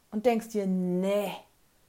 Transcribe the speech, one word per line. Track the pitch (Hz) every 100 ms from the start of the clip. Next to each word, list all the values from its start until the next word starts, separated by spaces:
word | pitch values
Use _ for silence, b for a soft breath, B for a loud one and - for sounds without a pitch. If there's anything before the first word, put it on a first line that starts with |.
| _
und | 214 247
denkst | 226 220
dir, | 208 196
„Nee, | 185 180 180 190 202 196 170 - _ _ _